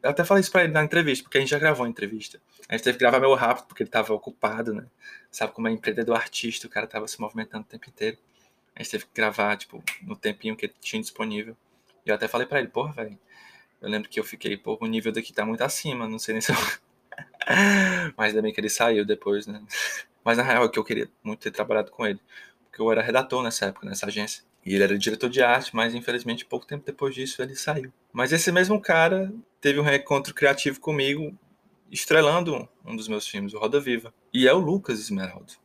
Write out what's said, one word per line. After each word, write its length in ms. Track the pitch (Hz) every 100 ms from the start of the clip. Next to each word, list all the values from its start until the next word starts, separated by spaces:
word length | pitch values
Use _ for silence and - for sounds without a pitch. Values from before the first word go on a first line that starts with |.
Eu 80 | 127
até 140 | 151
falei 180 | 170 202
isso 100 | 190
pra 120 | 190
ele 100 | 170
na 100 | 156
entrevista, 400 | 151 170 156 131
porque 140 | - 135
a 40 |
gente 80 | 135
já 100 | 147
gravou 260 | 156 139 120
a 40 |
entrevista. 500 | 117 104 110 - - _ _ -
A 60 | 113
gente 80 |
teve 140 | 127 120
que 60 |
gravar 160 | 123 127
meio 140 | 135
rápido, 320 | 135 117 123 -
porque 160 | -
ele 60 | 110
tava 240 | 117 107
ocupado, 600 | 107 - - 107 110 117
né? 120 | 107 120 _ - - _
Sabe 220 | - 110
como 140 | - 113
é 40 |
empreendedor 440 | 110 - 104 113 113
artista, 520 | - - 117 - -
o 20 |
cara 180 | 107 110
tava 200 | 110 110
se 120 | -
movimentando 420 | 107 113 110 113
o 40 | 107
tempo 220 | 113 -
inteiro. 280 | _ 107 - _ _ _ _ _ -
A 60 |
gente 80 | 120
teve 140 | 107 -
que 60 |
gravar, 420 | - 110 104 104 101
tipo, 260 | - - - -
no 140 | 95 104
tempinho 400 | 107 101 110 110
que 100 | 104
ele 80 | _
tinha 200 | - 110
disponível. 540 | 110 - 110 104 110 113 _ _ _ _ -
E 40 |
eu 60 | 107
até 120 | 110
falei 180 | 120 127
pra 120 | 143
ele, 80 | 127
"Porra, 260 | - 147
velho, 240 | 143 107 101 _ - - - _ _
eu 80 | -
lembro 200 | 107 107
que 100 | -
eu 40 |
fiquei, 340 | 107 - 113 101
pô, 200 | - 110
o 40 | 113
nível 240 | 113 110
daqui 220 | 110 113
tá 120 | - 107
muito 160 | 113
acima, 440 | 127 - 156 127 113
não 120 | 110
sei 140 | -
nem 80 | 110
se 100 | -
eu" 40 | 123
<laughs> 1600 | - - _ _ _ - - _ - 190 202 196 190 185 170 -
Mas 120 | 107
ainda 120 | 110
bem 120 | 107
que 60 | 104
ele 100 | 107
saiu 360 | - 117 110 104
depois, 420 | 104 - 101 107
né? 140 | 104 107
<laughs> 400 | - - - - _
Mas 140 | - 117
na 60 |
real 220 | 120 120 117
é 40 |
que 80 | -
eu 60 |
queria 260 | 107 95 - _
muito 160 | 107 107
ter 120 | 110
trabalhado 380 | - 107 107 104
com 140 | - 110
ele, 140 | 98 _ - - _ _
porque 160 | -
eu 100 | 113
era 100 | 113
redator 400 | 110 123 131 127
nessa 260 | 120 - 98
época, 200 | 98 98
nessa 200 | 98 101
agência. 360 | 107 104 - _ _ -
E 100 | 98
ele 80 |
era 140 | 98 101
diretor 320 | 101 107 123
de 120 | 127
arte, 320 | 120 123 127
mas 220 | 113 113 120
infelizmente 480 | 117 123 120 117
pouco 220 | - 123 -
tempo 160 | 143 -
depois 300 | 139 139 131
disso 260 | 131 -
ele 140 | 127 135
saiu. 340 | - 135 131 _ _
Mas 220 | 120 127
esse 180 | 160 -
mesmo 300 | 175 185 208
cara 520 | - 165 165 190 190 220 - _
teve 180 | 143 143
um 40 |
reencontro 500 | 147 139 139 139 139
criativo 480 | - 143 139 147 139
comigo, 520 | - 151 135 143 151 - _ _ _ _ _
estrelando 800 | - - 156 151 165 165 139 104 _ -
um 80 |
dos 140 | 113 107
meus 180 | 107 -
filmes, 280 | 104 101
o 60 | 107
Roda 200 | 110 143
Viva. 340 | 139 120 117 _ _
E 120 | 127 127
é 80 |
o 40 | 165
Lucas 420 | 160 196 196 110
Esmeraldo 540 | 107 101 95 - - -